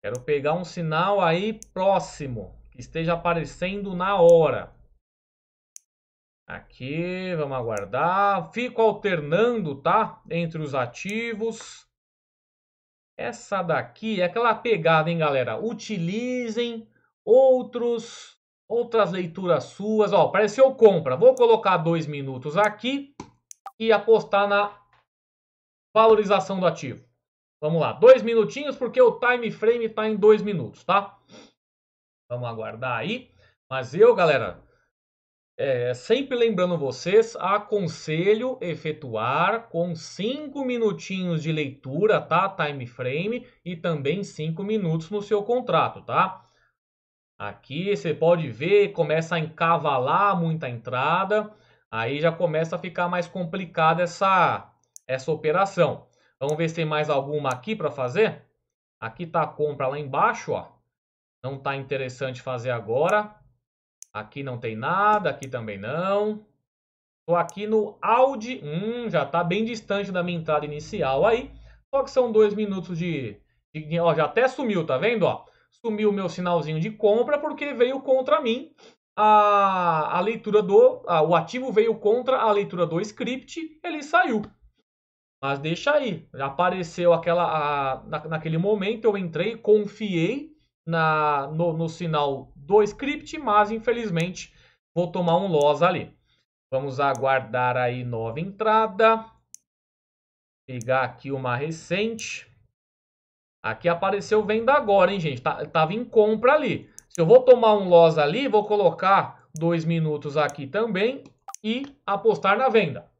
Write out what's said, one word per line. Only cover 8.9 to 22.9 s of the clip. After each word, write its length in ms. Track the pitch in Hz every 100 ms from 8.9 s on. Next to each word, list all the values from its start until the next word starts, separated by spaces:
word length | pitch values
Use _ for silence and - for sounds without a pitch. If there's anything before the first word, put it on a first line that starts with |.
| 208 208 175 147 170 233 233 165 135
tá? 400 | 165 202 208 - -
Entre 320 | 165 170 165
os 140 | 151
ativos. 1120 | 135 120 - 190 220 233 214 226 220 - - _ _ _ _ _ _ _ _ _ _ _ _ _ -
Essa 420 | 233 226 - 196
daqui 580 | 175 143 120 - 220 208
é 40 |
aquela 300 | 175 202 240
pegada, 560 | 214 240 196 165 160 156
hein, 80 | 170
galera? 400 | 156 139 120 110
Utilizem 1300 | 220 226 - 202 165 208 247 254 233 214 240 226 - _ _ _
outros, 1120 | - 247 262 254 - 240 240 233 214 - - _ _ _ _
outras 420 | 233 240 226 196
leituras 540 | 185 180 180 180 151
suas. 480 | - - 208 214 208
Ó, 160 | 196 156
apareceu 440 | 190 208 208 269 269
compra. 400 | 220 180 135 131
Vou 180 | 240
colocar 440 | 254 233 226 202 180
dois 280 | 160 165 151
minutos 500 | 147 139 127 147 160
aqui 600 | 208 208 240